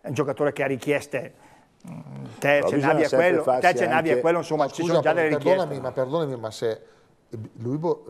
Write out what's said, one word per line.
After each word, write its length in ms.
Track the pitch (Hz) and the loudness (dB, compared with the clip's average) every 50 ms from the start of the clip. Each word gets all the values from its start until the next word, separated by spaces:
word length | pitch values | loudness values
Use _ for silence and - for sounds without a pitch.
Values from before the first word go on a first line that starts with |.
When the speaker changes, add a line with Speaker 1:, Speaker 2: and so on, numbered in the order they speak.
Speaker 1:
un 100 | - - | -10 -6
giocatore 400 | 127 151 139 139 117 - 147 143 | -4 -2 -2 -2 -2 -2 -2 -2
che 100 | - 147 | 0 -2
ha 40 | 139 | -2
richieste, 640 | 139 135 113 - 143 143 131 - - - 123 - - - _ - - - _ _ _ _ _ - 175 | -2 -2 -2 -2 -2 -2 -2 -2 -6 -8 -8 -8 -10 -14 _ -20 -20 -20 _ _ _ _ _ -18 -16
mm, 360 | - - - 139 135 135 135 123 - - | -16 -16 -16 -16 -14 -14 -14 -16 -8 -2
te 200 | - 143 143 143 | 2 2 4 4
Speaker 2:
Però 80 | 143 - | 2 2
bisogna 220 | - 147 135 139 | 2 2 2 2
Speaker 1:
accennavi 100 | 151 156 151 | 2 2 2
a 40 | 139 | 4
Speaker 2:
sempre 180 | 127 160 170 180 | 4 4 4 4
Speaker 1:
quello, 140 | 175 156 - | 2 2 2
te 60 | - | 2
Speaker 2:
farsi 160 | 127 - 180 | 2 4 4
Speaker 1:
accennavi 420 | 180 180 - 180 160 156 165 160 160 | 4 4 2 2 2 2 2 2 2
a 20 | |
Speaker 2:
anche 100 | 143 127 | 2 2
Speaker 1:
quello, 180 | 139 165 175 170 | 2 2 2 0
insomma, 260 | 151 - 156 151 139 | 0 -2 0 0 0
Speaker 3:
Ma 40 | 135 | -2
Speaker 1:
ci 100 | - 160 | -2 -2
Speaker 3:
scusa, 60 | 165 170 | 0 0
Speaker 1:
sono 100 | 165 156 | 2 2
già 100 | 160 156 160 | 2 2 2
delle 140 | 170 160 151 | 2 2 0
Speaker 3:
perdonami, 300 | 151 143 139 170 190 190 | 0 0 2 2 2 2
Speaker 1:
richieste. 200 | 170 151 143 131 127 | 2 -2 -4 -6 -8
Speaker 3:
ma 60 | 127 | -6
perdonami, 440 | - 135 131 127 151 170 156 139 131 | -4 -4 -2 -2 -2 -2 -2 -4 -6
ma 140 | 117 110 110 | -6 -8 -10
se 300 | - - 120 113 107 - - - - _ _ _ _ _ _ _ 120 110 107 - - 117 | -6 -4 -4 -4 -4 -6 -10 -18 -20 _ _ _ _ _ _ _ -14 -14 -14 -14 -12 -10
lui, 180 | 113 123 139 156 | -6 -6 -4 -2
boh, 260 | 170 165 147 - - | -2 -2 -4 -4 -8